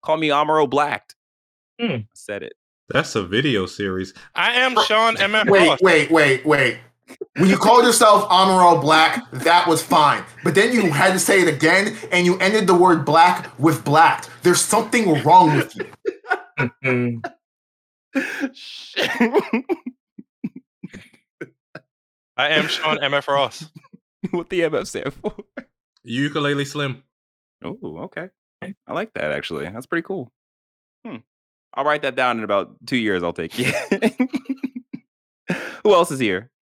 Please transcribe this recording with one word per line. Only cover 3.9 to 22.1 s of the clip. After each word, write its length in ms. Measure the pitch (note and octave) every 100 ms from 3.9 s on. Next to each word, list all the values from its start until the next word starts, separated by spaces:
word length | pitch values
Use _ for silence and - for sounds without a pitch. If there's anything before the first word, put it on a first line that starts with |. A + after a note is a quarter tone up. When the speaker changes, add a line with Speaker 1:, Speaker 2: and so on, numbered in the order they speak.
| F#2 F#2+ - - -
Speaker 3:
I 180 | G3 A#3+
am 220 | B3+ A3+ -
Sean 300 | G#3+ A3+ A3
M 160 | G3
F 140 | A3 G#3
Speaker 4:
Wait, 220 | G3 E3+
Speaker 3:
Ross. 100 | C#3
Speaker 4:
wait, 300 | F#3 D#3+ C#3+
wait, 340 | D#3+ D3 C3 D3+
wait. 320 | C#3+ B2+ - - _ _ - - -
When 120 | F#3
you 80 | F#3+
called 280 | - A#3+ A#3
yourself 420 | A3+ A3 G#3 -
Amuro 520 | F#3 F#3+ F#3 F3 D#3+
Black, 480 | C#3 D#3 D#3+ A#3+ -
that 340 | B2+ E3 F3 E3+
was 140 | D#3
fine. 420 | - E3+ C#3+ A2 - -
But 120 | F3+ D#3
then 180 | A#3
you 180 | B3 F#3
had 220 | C#3+ F#3
to 60 | F#3
say 220 | - G3
it 60 | F3
again, 480 | C#3+ D#3+ F#3 G#3+ A3 -
and 140 | F3+ F3
you 120 | F#3
ended 280 | F#3+ A3 F#3
the 80 | F3
word 300 | F#3 D#3+ C#3+
black 520 | D#3+ F3 E3+ - -
with 280 | D#3 D3+ -
blacked. 440 | D3+ D#3+ - - -
There's 160 | F3+ F3
something 640 | - G#3+ A3+ A#3+ G3+ D3
wrong 320 | C#3+ E3 D#3 C#3+
with 180 | - -
you. 80 | - - - - - F#4+ - -
Speaker 2:
Mm-hmm. 600 | B2 _ C3+ B2 B2 A#2 - _ _ _ _ _ _ _ _ C4+
Speaker 1:
<laughs> 1400 | - - C4+ - - - - - - A#3 A#3 C#4+ - A#3 - F#4 - _ _ - - _ G#3 - _ _ - - - _ _ _ - _ _ - _ _ _